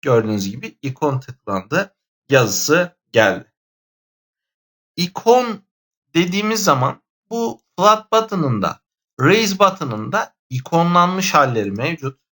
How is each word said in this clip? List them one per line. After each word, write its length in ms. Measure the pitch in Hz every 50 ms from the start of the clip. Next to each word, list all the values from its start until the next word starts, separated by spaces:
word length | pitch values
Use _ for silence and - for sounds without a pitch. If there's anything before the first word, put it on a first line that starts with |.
Gördüğünüz 480 | - 139 123 113 107 107 107 101 98 98
gibi 260 | 98 123 - 226 - _
ikon 380 | - 135 131 _ 156 147 135 131
tıklandı 760 | 131 - 127 _ _ - 98 95 92 - 143 175 196 196 _ _ _ _ _ _ _ _
yazısı 680 | 139 135 120 104 98 - - - 151 170 175 175 _ _ _ _
geldi. 420 | - 113 110 101 95 117 - _ _ _ _ _ _ _ _ _ _ _ _ _ _ _ _ _ _ _ _ _ _ _ _ _ _ _ _ _ _
İkon 680 | - 175 175 _ - - 226 240 254 254 233 214 190 _ _ _ _ _ _ _ _ _ _ _
dediğimiz 480 | 165 180 180 180 202 208 214 220 214 -
zaman 400 | 175 147 131 127 131 - - _ _ _ _ _ _
bu 320 | 226 233 233 226 - _ _ _ _ -
flat 340 | 180 208 214 214 214 _
button'ın 500 | - 220 220 220 208 185 156 135 113 104
da 200 | 92 80 80 _ _ _ _ _ _ _ _ -
raise 380 | 127 147 190 220 226 202 196 190
button'ın 520 | 202 190 185 - 165 131 113 104 110 -
da 240 | 131 208 - - _ _ _ _
ikonlanmış 840 | 131 131 - - - 165 170 170 175 175 175 180 185 190 190 190 -
halleri 380 | 156 143 131 120 113 104 98
mevcut. 480 | 98 104 123 156 170 160 135 135 135 _ _ _